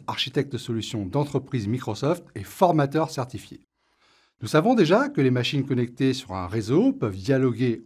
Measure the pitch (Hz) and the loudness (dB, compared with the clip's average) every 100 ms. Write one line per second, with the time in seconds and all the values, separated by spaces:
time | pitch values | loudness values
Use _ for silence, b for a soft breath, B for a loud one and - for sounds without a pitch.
0 | - - - 151 139 120 - 113 104 110 | -10 -6 -4 -2 -4 -6 -6 -6 -4 -6
1 | 95 139 147 139 131 127 101 123 127 104 | -4 -2 -2 -4 -4 -4 -2 -4 -4 -4
2 | 139 175 - - 98 - 185 160 139 147 | -2 -2 -4 -14 -14 0 2 4 2 0
3 | 156 - 127 135 - - _ _ _ _ | -2 -4 -8 -10 -16 -20 _ _ _ _
4 | _ _ _ _ 113 151 185 247 165 196 | _ _ _ _ 0 2 4 4 6 4
5 | 285 285 135 123 120 139 135 127 120 123 | 2 2 2 2 0 -2 0 0 -2 0
6 | 135 127 - 95 90 107 104 143 262 269 | 0 0 -4 -8 -4 -4 0 2 4 2
7 | 123 95 95 135 131 113 127 113 | -2 -4 0 2 2 2 0 -2